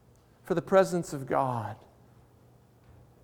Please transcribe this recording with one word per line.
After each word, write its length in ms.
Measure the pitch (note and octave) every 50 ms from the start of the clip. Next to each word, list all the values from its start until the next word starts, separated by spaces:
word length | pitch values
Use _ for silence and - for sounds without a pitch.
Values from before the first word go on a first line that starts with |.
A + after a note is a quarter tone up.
| _ - - - _ _ - - -
for 100 | - F3+
the 80 | E3+
presence 500 | - - G3 F#3+ F#3 E3+ F3+ F3 D#3+ -
of 140 | D#3 C#3 C3+
God. 500 | C3+ C#3 C#3 C3+ B2+ B2 A#2 G#2+ G#2 G#2+ - - - - - - - - - - - - - - - - - - _ _ _ - - - - - - - -